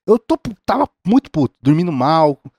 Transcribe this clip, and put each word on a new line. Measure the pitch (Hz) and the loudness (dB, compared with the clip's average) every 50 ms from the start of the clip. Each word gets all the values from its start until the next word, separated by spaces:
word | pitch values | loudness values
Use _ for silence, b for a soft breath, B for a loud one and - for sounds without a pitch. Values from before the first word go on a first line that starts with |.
| _ | _
Eu | - 214 240 | 0 0 0
tô | _ - 320 - | _ -4 -6 -6
pu-, | - 247 208 - _ | -6 -12 -16 -10 _
tava | - 196 269 285 - _ _ - | -4 -4 -4 -4 -6 _ _ -2
muito | 175 220 277 - - | 0 0 0 0 -2
puto, | - 156 135 117 _ _ | -4 -4 -4 -4 _ _
dormindo | - 135 151 160 180 175 | 0 0 0 0 0 -2
mal, | 156 127 127 143 160 165 160 151 139 - - 131 _ | -4 -2 -2 0 2 2 2 0 0 -4 -10 -20 _